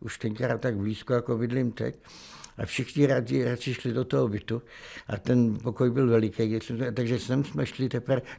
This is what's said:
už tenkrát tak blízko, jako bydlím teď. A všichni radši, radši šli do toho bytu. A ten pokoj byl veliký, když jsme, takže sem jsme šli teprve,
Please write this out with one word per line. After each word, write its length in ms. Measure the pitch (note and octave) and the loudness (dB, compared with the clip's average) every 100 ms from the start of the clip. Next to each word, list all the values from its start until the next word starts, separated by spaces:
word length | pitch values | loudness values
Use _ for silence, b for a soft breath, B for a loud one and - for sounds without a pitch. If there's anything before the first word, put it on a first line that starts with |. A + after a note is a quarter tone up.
už 180 | A2+ - | -12 -6
tenkrát 420 | A2+ G#2+ B2 A2+ | -6 -2 -2 0
tak 160 | B2+ G2+ | -2 0
blízko, 360 | G2+ G#2+ - | -2 -4 0
jako 260 | B2 A#2+ A#2 | 0 0 -2
bydlím 340 | A#2+ B2+ B2 | 0 0 -2
teď. 220 | - A#2+ - B B B B B - | -2 -6 -6 B B B B B -8
A 80 | - | -4
všichni 400 | - B2+ D3 C#3+ | -4 -2 4 4
radši, 380 | B2+ A#2 C3+ | 4 2 0
radši 300 | B2 A#2+ C3+ | 0 -2 -4
šli 180 | A#2+ B2+ | -4 -2
do 120 | A#2 | -2
toho 240 | B2 C#3 B2 | 0 2 2
bytu. 340 | G2+ - A#2 B B B B - | 0 -4 -6 B B B B -8
A 100 | G2+ | -4
ten 420 | - B2 A#2 G#2+ | 2 4 4 2
pokoj 320 | B2 - B2 | -2 0 2
byl 180 | B2 B2+ | 4 4
veliký, 380 | A2+ A2 G2+ A2 | 6 4 0 0
když 180 | A2+ | -2
jsme, 280 | - A#2 B2+ | -4 -4 -2
takže 260 | A#2 A#2 A#2+ | -2 0 0
sem 260 | - C3 | 0 0
jsme 220 | C#3+ D3 B2+ | 0 -2 -4
šli 220 | - C3 | -2 -2
teprve, 340 | B2+ B2 C3 B | -2 0 0 B